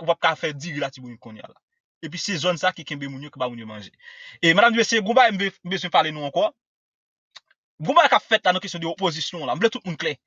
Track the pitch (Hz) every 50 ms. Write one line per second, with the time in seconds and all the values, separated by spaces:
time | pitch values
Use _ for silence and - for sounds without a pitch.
0 | 165 160 165 - - 160 160 - - 156 147 139 147 175 143 147 143 135 - 135
1 | 127 123 120 113 - 117 110 107 - - - _ _ _ _ _ _ _ _ _
2 | - 151 156 175 - - 196 147 147 180 175 160 185 185 - - 156 - 151 143
3 | 143 139 135 131 143 147 - 139 127 123 120 117 113 110 107 104 101 - - _
4 | - - - - - - - - - 165 165 196 233 233 226 233 214 - 233 220
5 | 196 202 233 262 254 226 202 185 196 196 - _ - 175 190 175 185 175 - 170
6 | 156 156 156 151 147 139 - 170 208 220 - _ _ _ _ _ _ _ _ _
7 | _ _ _ _ _ _ - - _ _ _ _ _ _ _ - 151 190 285 339
8 | 311 - - 214 - - 226 208 - 185 180 180 - 190 - 170 165 165 165 -
9 | 190 175 151 160 - - - 170 147 123 123 160 214 220 - 240 - 185 160 -
10 | - 160 143 - _